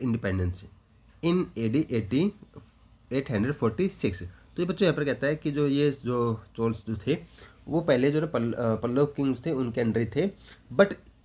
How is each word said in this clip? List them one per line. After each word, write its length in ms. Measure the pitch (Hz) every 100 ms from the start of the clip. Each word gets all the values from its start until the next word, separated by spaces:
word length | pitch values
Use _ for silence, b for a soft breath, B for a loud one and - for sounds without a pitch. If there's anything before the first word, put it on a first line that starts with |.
independence 540 | 127 113 101 95 90 87 - - _ _ _ - 165
in 200 | 180 - -
A 160 | 113 131
D 100 | 156
eighty, 440 | 120 98 127 202 - - - - - - - -
eight 180 | 131 135
hundred 280 | 110 120 147
forty 260 | 117 - 185 -
six। 220 | 113 92
तो 400 | 87 - - -
ये 20 | 175
बच्चों 200 | 170 190
यहाँ 120 | 156
पर 80 | 143
कहता 220 | 117 135
है 80 | 156
कि 160 | 156
जो 160 | 143 143
ये 300 | 139 147 127 120
जो 380 | 123 117 110 - -
चोल्स 280 | 113 113 -
जो 100 | 107 -
थे, 100 | 170 B B B B -
वो 140 | 156
पहले 300 | 165 127 135
जो 100 | 151
ना 60 | 160
पल-, 260 | 120 117
अ, 220 | - 117 110
पल्लव 300 | 120 127 143
किंग्स 400 | - 139 120 165
थे, 60 |
उनके 300 | 135 123 117
अंडर 180 | 117 107
ही 60 | 107
थे। 260 | 135 190 - B B -
But 200 | 123 196 - - -